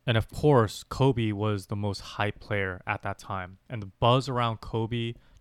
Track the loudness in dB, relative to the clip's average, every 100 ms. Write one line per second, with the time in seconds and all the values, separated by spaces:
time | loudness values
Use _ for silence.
0 | 0 0 0 2 6 6 6 0 -12 2
1 | 2 2 0 0 -2 -2 -4 -4 -4 -6
2 | -10 -6 -4 -6 -6 -4 -4 -6 -6 -6
3 | -6 -10 -8 -10 -10 -14 _ -12 -12 0
4 | 4 4 2 -2 -2 -4 -6 -6 -4 -4
5 | -6 -8 _ -16